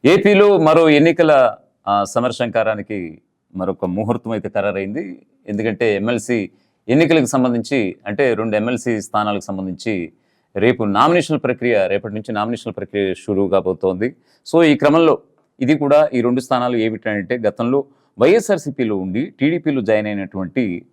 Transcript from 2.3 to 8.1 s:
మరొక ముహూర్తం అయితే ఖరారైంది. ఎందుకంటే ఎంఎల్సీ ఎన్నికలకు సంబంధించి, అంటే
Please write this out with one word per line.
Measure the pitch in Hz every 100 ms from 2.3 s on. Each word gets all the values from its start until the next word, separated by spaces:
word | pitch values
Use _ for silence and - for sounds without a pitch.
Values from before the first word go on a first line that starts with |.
| 120 120 113 110 107 101 104 85 78 _ _ _ 92
మరొక | 92 90 92
ముహూర్తం | 92 107 117 110
అయితే | 110 95
ఖరారైంది. | 104 98 98 98 113 95 90 _ _ -
ఎందుకంటే | 104 110 101 117 101
ఎంఎల్సీ | 107 120 - 120 95 _ _ _ -
ఎన్నికలకు | 131 160 160 123
సంబంధించి, | 135 127 120 110 139 98 -
అంటే | 101